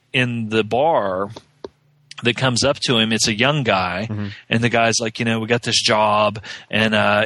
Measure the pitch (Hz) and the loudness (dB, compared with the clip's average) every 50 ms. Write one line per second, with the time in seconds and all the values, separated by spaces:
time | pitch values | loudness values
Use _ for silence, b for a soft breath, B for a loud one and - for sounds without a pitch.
0 | _ _ - 131 127 123 120 117 113 107 110 113 107 107 117 123 147 165 160 127 | _ _ -2 -2 0 0 -2 -4 -4 -2 0 0 0 0 0 0 2 2 2 0
1 | 104 98 90 92 101 104 110 - - _ _ _ - - _ _ _ _ _ _ | 0 0 -2 -4 -4 -6 -8 -14 -20 _ _ _ -20 -20 _ _ _ _ _ _
2 | _ - - - - 120 120 - 131 127 120 107 127 139 143 - - - 127 113 | _ -20 -10 -4 -2 -2 0 0 0 0 0 2 0 0 0 0 -2 0 2 2
3 | 110 110 110 107 - 120 107 104 123 139 151 151 127 110 98 92 92 90 90 92 | 2 2 0 0 0 0 0 2 2 2 2 0 0 0 0 0 0 -2 -4 -6
4 | 110 117 110 104 104 98 101 B B B 113 117 120 117 113 117 113 113 110 - | -6 -6 -6 -8 -8 -8 -10 B B B -2 0 0 2 2 2 2 2 2 0
5 | 117 113 - - 120 113 113 113 110 110 117 117 - 120 104 - - - 110 107 | -2 -4 -4 -4 -2 -2 -2 -2 0 0 0 0 0 -2 -2 0 2 2 2 4
6 | 107 107 104 107 107 104 101 104 - B B B B B - 110 110 110 107 104 | 4 4 4 4 2 0 0 -4 -12 B B B B B -2 0 0 2 2 2
7 | 104 104 104 104 110 | 2 2 2 2 0